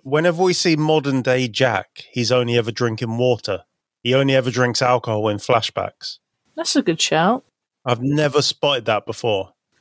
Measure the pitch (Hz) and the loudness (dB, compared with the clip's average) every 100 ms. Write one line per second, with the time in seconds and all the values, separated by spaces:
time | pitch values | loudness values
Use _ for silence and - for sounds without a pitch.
0 | 135 147 170 165 185 175 180 156 156 156 | -2 0 2 2 0 2 0 0 2 2
1 | 139 135 127 127 123 101 131 101 - - | 2 -2 0 0 0 0 0 0 -6 -16
2 | - - 113 127 120 120 113 113 120 113 | -10 -4 0 0 0 -2 -2 -2 -4 -4
3 | 117 113 127 120 - 92 - _ _ _ | -6 -2 0 0 -2 -8 -8 _ _ _
4 | 120 131 135 135 123 117 120 117 123 123 | 0 2 4 2 2 0 0 2 2 0
5 | - 107 107 104 - 117 - - 98 - | 0 -2 -2 -2 0 0 0 -6 -6 -8
6 | - - _ _ _ - 339 302 - 160 | -16 -16 _ _ _ -8 -2 0 0 0
7 | - 156 175 254 - _ _ _ 131 117 | 0 2 2 0 -4 _ _ _ -4 -2
8 | 127 147 147 139 135 - 143 135 113 107 | 0 0 2 2 0 0 -2 -2 0 -2
9 | - 110 120 101 95 _ _ _ | -2 -6 -2 -2 -2 _ _ _